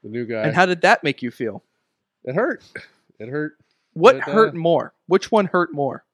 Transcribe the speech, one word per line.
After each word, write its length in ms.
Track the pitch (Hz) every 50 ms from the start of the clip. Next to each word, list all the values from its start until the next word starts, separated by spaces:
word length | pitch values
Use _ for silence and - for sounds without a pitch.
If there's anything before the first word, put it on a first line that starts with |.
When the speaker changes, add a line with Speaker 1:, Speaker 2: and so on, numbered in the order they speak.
| -
Speaker 1:
The 60 | 104
new 160 | 107 120 120
guy. 180 | 110 117 110 110
Speaker 2:
And 120 | - -
how 100 | 170 185
did 160 | 185 180 170
that 220 | - 185 - - -
make 180 | 147 135 - -
you 80 | 120
feel? 320 | - - 127 110 98 92 _ _ _ _ _ _ _ _ _ _ _ _ _
Speaker 1:
It 100 | - 131
hurt. 260 | 180 240 339 240 - _ _ _ - - _ _ _ _ _ _
It 120 | _ - 117
hurt. 280 | 135 151 151 156 _ _ _ _ _ _ _ _ _
Speaker 2:
What 260 | 160 165 - - 135
Speaker 1:
But, 80 | 131
uh, 40 | - 190
Speaker 2:
hurt 200 | 214 220 208 -
more? 380 | 170 160 170 170 135 - - _ _ _
Which 240 | - 175 190 - -
one 140 | 233 214 196
hurt 280 | 175 - 180 175 - 151
more? 300 | 143 139 135 - - _ _